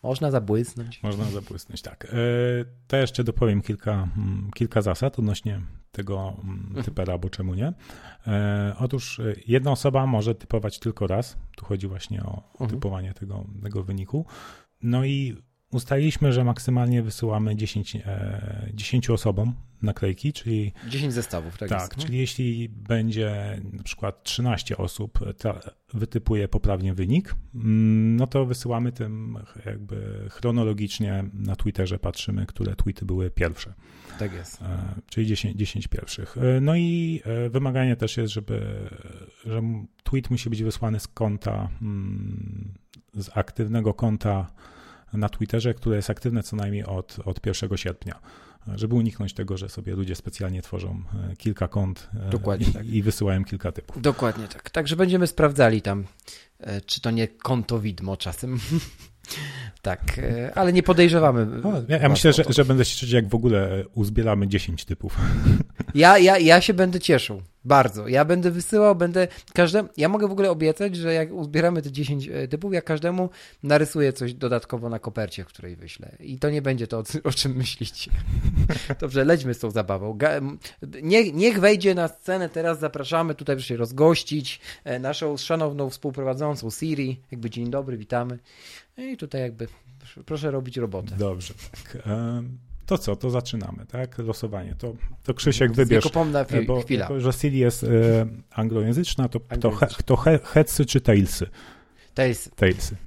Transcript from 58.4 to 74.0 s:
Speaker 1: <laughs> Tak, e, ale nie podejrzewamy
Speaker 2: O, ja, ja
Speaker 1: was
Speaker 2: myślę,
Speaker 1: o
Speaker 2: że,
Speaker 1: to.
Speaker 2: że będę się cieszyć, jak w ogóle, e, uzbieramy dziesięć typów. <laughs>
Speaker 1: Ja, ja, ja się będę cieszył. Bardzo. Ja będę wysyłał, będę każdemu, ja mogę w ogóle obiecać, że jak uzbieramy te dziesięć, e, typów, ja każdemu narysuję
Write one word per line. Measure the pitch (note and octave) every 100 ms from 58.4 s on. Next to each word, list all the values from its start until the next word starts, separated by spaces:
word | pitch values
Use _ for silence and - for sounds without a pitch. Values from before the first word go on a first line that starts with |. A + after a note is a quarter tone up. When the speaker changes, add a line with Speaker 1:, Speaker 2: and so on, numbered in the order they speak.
| B2+ B2+
Speaker 1:
<laughs> | G2+ D#3+ - - - _ - - C#3+ C3+ A#2 -
Tak, | - F#2 - -
e, | - A#2 B2 -
ale | F#3
nie | F3+
podejrzewamy | F3 E3+ F3 E3 D#3 B2 G#2+ A#2+
Speaker 2:
O, | F#3 F#3 A#2
ja, | D#3
ja | C#3
Speaker 1:
was |
Speaker 2:
myślę, | D3 D#3+
Speaker 1:
o |
Speaker 2:
że, | C#3+
Speaker 1:
to. | D#3+
Speaker 2:
że | B2+
będę | C3 C3
się | B2
cieszyć, | - B2
jak | A#2+ G#2
w |
ogóle, | A2+ A#2+ G#2+ F#2+ F#2+
e, | F#2+
uzbieramy | - G#2 G#2+ A2+ G2+ G2
dziesięć | G2 - E2+
typów. | - F2 - -
<laughs> | - - - - - - -
Speaker 1:
Ja, | C#3+ E3+ G3+
ja, | F3+ G3
ja | D#3+ F3
się | F3+
będę | F#3 F#3 F3+
cieszył. | - C#3 - G2+ F2+ _
Bardzo. | B2 C#3 A#2+ G#2 G#2+
Ja | B2+
będę | D3+ F3 F3
wysyłał, | F3 - G#3+ G#3 F#3
będę | F3 F3+ F3+ - -
każdemu, | - F3 G3 G3+ -
ja | D3+
mogę | G#3 G#3
w |
ogóle | G3 G3
obiecać, | E3 D#3 D#3 G3+ F3
że | E3
jak | E3 D#3+
uzbieramy | F#3 D3 D3+ E3+ E3+
te | C#3+
dziesięć, | C3+ C3+ C#3+ C3+
e, | C#3 C3
typów, | D3+ G3
ja | F3+
każdemu | - D#3 E3 F#3 F#3 - - -
narysuję | C#3 D3 D3+ D#3+